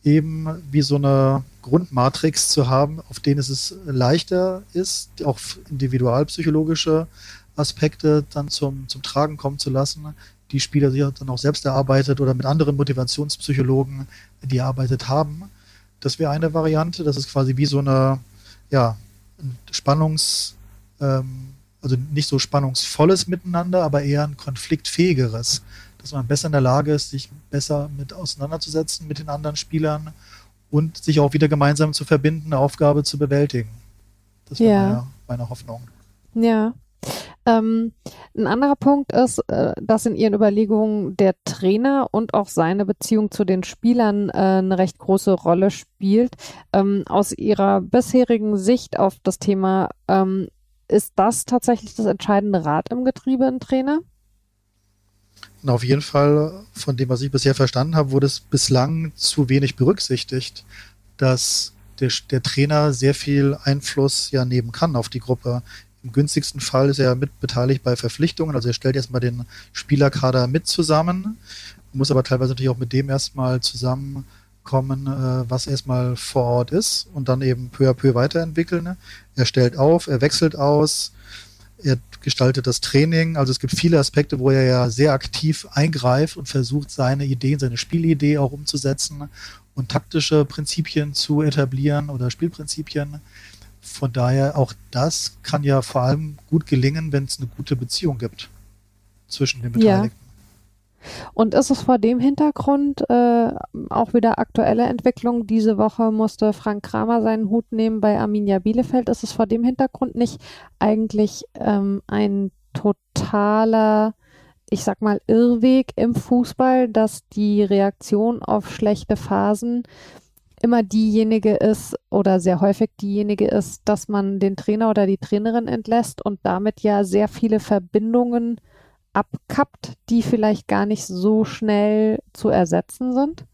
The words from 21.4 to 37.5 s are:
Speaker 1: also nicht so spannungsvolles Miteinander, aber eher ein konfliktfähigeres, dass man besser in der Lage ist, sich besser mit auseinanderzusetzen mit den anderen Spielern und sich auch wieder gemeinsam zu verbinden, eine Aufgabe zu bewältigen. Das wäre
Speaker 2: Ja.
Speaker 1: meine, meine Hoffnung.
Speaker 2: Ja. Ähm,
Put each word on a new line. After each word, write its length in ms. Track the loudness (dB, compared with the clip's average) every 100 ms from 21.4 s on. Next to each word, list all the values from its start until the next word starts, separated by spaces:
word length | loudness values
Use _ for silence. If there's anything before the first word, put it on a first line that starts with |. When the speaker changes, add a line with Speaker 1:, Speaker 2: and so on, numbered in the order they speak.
| -16 -20 _ _
Speaker 1:
also 140 | -2 -2 -2
nicht 140 | -4 -2
so 100 | -2
spannungsvolles 880 | 0 -2 -2 -4 -6 2 4 4 0
Miteinander, 560 | -6 -4 -4 0 0
aber 200 | 2 0
eher 200 | 0 -2
ein 140 | -2 -6
konfliktfähigeres, 1300 | -12 -10 -4 -6 -4 0 2 2 0 -2 -4 -6 -8 -20 -20 _
dass 140 | -10
man 160 | -8 -2
besser 200 | -2 0
in 40 |
der 100 | 2
Lage 320 | 4 2 2
ist, 160 | -2 -2
sich 220 | -10 -12 -20 _
besser 400 | -6 -2 -4 -4 -10
mit 160 | -12
auseinanderzusetzen 960 | -10 -10 -8 -8 -8 -6 -4 -4 -8 -10
mit 100 | -10
den 120 | -8
anderen 260 | -6 -6 -8
Spielern 580 | -6 -2 -2 -4 -8 -18 -20 -20 _ _ _
und 340 | 0 0 -4
sich 160 | 0 4
auch 140 | 4
wieder 140 | 4 2
gemeinsam 460 | 4 2 4 0
zu 120 | 0 0
verbinden, 420 | 2 2 -2 -4
eine 120 | 0
Aufgabe 440 | 0 4 4 4
zu 140 | 0 -2
bewältigen. 520 | 0 2 0 -2 -6 -14 -20 _ _ _ _ _ _
Das 120 | 2
wäre 120 | 4
Speaker 2:
Ja. 160 | 4 2
Speaker 1:
meine, 200 | -2 -6 -18 -10
meine 220 | -8 -8
Hoffnung. 320 | -12 -14 -16 -18 _ _ _ _ 0
Speaker 2:
Ja. 380 | 2 2 0 -4 _ _ -10 -10 -12 -4
Ähm, 440 | 2